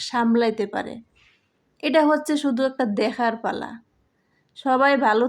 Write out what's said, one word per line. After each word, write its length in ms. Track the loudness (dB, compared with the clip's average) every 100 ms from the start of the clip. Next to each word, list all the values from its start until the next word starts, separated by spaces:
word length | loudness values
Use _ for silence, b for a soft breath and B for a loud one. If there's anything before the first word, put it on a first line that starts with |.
| -6
সামলাইতে 580 | -2 2 2 2 0 -4
পারে। 200 | -6 -8 -12 -18 b b b b _ _ _
এটা 180 | 0 2 4
হচ্ছে 240 | 2 0 -2
শুধু 200 | 0 0 -2
একটা 140 | -2 -2 -2
দেখার 340 | -2 -2 -2 -2
পালা। 260 | -4 -6 -8 -14 -20 _ _ _ _ _ _ -8
সবাই 360 | -2 2 4 4 2
ভালো 200 | 2